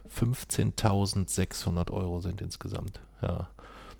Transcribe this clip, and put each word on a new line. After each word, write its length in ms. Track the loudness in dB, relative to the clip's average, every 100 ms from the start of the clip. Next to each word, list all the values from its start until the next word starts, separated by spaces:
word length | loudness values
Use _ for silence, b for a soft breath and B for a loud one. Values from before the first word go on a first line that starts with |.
| -8
fünfzehntausendsechshundert 1800 | 0 2 2 -2 2 2 4 4 6 4 2 0 2 0 0 0 2 2
Euro 300 | 0 0 0
sind 220 | -2 -4
insgesamt. 580 | -6 -6 -6 -4 -6 -10 -14 -4
Ja. 280 | -2 -2 -4 -12 B B B